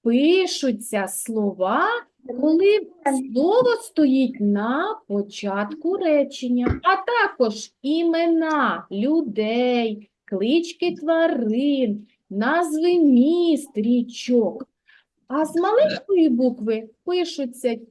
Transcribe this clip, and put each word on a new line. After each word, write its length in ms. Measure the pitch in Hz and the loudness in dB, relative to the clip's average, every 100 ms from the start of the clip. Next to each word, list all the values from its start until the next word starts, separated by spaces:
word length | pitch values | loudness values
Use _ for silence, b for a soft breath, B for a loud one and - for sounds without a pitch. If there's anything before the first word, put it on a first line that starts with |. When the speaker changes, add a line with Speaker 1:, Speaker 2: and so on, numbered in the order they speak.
Speaker 1:
пишуться 1040 | 233 240 294 370 370 - 269 214 - 208 196 | 2 2 4 4 0 -2 -2 -4 -4 -4 -4
слова, 800 | - - 220 202 185 185 254 403 480 - _ 254 240 | -6 -6 -2 -2 -2 -2 0 0 -2 -8 _ -14 -2
коли 460 | 294 320 392 415 - - 285 | 2 4 4 2 -2 -6 -2
Speaker 2:
Маленька. 280 | 269 262 | -2 -2
Speaker 1:
слово 360 | 233 330 466 494 453 | 0 2 4 2 0
стоїть 560 | - - 285 262 254 - | -4 0 2 4 0 0
на 600 | 208 202 220 269 392 440 _ | 0 0 0 -2 -4 -6 _
початку 920 | 202 202 - 202 196 208 302 330 392 | -6 -4 -8 -6 -4 -6 -4 -4 -2
речення, 840 | 349 302 277 - 254 247 240 - | 2 2 0 -6 -2 -2 0 0
а 120 | 370 381 | 0 0
також 760 | 381 480 403 - 233 214 - _ | 0 0 0 0 -2 -2 -14 _
імена 1040 | 269 320 339 330 339 330 320 302 233 175 - | -4 0 0 0 2 0 0 0 0 -4 -8
людей, 1160 | 196 247 320 277 208 214 233 247 247 226 208 - _ - | -4 0 0 -2 -4 -2 0 0 0 -2 -6 -14 _ -8
клички 720 | 190 214 330 330 - 349 - | -2 0 0 -2 -4 -4 -4
тварин, 1120 | 294 330 330 277 220 226 294 277 233 208 b b _ | -2 2 2 0 -2 0 0 0 0 -2 b b _
назви 680 | 190 226 330 339 302 349 359 | -2 0 0 0 0 2 4
міст, 720 | 294 247 277 349 339 302 - 214 | 6 6 4 2 2 0 -2 -4
річок. 880 | 220 247 - - - 247 196 - - _ b b b _ _ | 0 0 -2 -10 0 2 2 -4 -16 _ b b b _ _
А 180 | 269 302 | -4 -2
з 100 | 330 | 0
маленької 760 | 381 453 622 - - 370 311 | 2 2 2 0 0 2 2
букви 600 | 240 254 - 214 220 220 _ - | 2 0 -2 -4 -4 -6 _ -4
пишуться 720 | 359 339 - 262 - 247 226 - | -4 -4 -6 -8 -4 -6 -6 -12